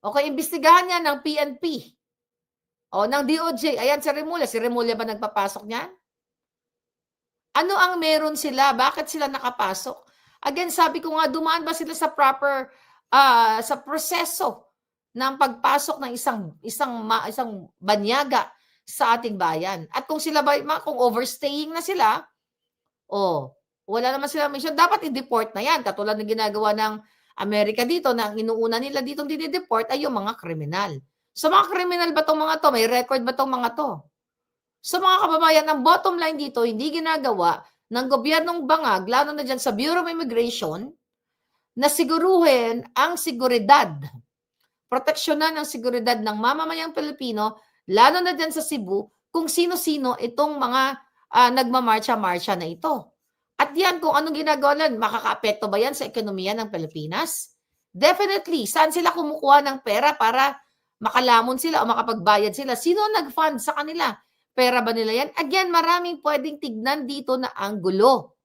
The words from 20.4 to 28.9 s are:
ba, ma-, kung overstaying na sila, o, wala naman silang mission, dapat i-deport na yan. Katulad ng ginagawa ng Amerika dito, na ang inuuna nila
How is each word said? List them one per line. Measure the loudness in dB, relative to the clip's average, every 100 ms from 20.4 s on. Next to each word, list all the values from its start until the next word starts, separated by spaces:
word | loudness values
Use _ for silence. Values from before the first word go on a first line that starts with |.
| 2
ba, | 0
ma-, | 0 -4 -4
kung | 0
overstaying | 2 2 -4 -4 -6 -4 -6
na | -8
sila, | -6 0 2 0 -6 _ _ _ _ _ _ _ _
o, | -2 0 -2 -6 _ _ _ -6
wala | -2 -2
naman | -2 -4
silang | -2 -2
mission, | -4 -6 2
dapat | 2 2 -2
i-deport | -8 -2 -2 -2 -4
na | -2
yan. | 0
Katulad | -2 -4 -4
ng | -4 -4
ginagawa | -2 -2 0 0 0
ng | -2 -6 _ _ _ -8
Amerika | -2 0 0 0
dito, | -2 0 0 0
na | -2
ang | -4
inuuna | -4 0 0 -2
nila | -4